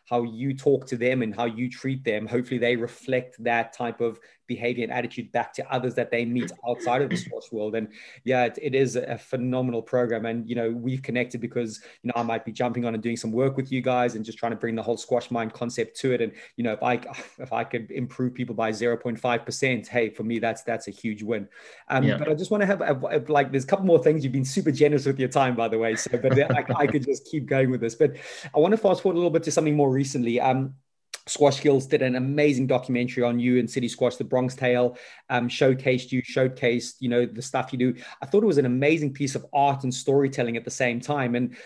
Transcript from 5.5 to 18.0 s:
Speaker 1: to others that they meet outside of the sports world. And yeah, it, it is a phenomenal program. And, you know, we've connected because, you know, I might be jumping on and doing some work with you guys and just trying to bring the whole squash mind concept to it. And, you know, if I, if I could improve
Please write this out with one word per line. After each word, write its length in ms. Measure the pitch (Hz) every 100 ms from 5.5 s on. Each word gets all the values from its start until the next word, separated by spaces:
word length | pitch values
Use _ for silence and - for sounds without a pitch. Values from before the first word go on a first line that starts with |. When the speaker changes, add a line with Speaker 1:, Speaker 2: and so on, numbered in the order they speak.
Speaker 1:
to 180 | - -
others 220 | 131 123
that 160 | 123 117
they 160 | 117 120
meet 260 | 123 110 - 117
outside 320 | 120 123 127
of 80 | 135
the 80 | -
sports 340 | - - -
world. 240 | 110 107
And 140 | 113 107 - - -
yeah, 200 | 117 127
it, 140 | 117 -
it 140 | 151
is 220 | 135 127 120
a 200 | 139 117
phenomenal 640 | - 120 127 127 127 117
program. 460 | - 127 120 113 113
And, 200 | 117 113
you 80 |
know, 160 | 120 113
we've 300 | 120 127 131
connected 400 | 131 120 120 120
because, 400 | 120 123 113 107 - -
you 60 | 123
know, 120 | 120
I 20 |
might 220 | 117 113
be 80 | 113
jumping 320 | 107 123 120
on 80 | 120
and 100 | 113
doing 140 | 117 113
some 160 | 113
work 240 | 113 135 135
with 160 | 135
you 80 | 131
guys 340 | 127 123 123
and 100 | 110
just 120 | 110 -
trying 160 | 117
to 40 | 107
bring 180 | 117
the 80 | 113
whole 160 | 104 113
squash 320 | - 123 -
mind 240 | 120 110
concept 440 | - 120 123 110 -
to 120 | 131
it. 80 | 120
And, 120 | 110 - - -
you 80 |
know, 80 | 117
if 100 | 107
I, 180 | 120 117 - - - -
if 140 | 127
I 120 | 113
could 260 | 117 120 107
improve 420 | -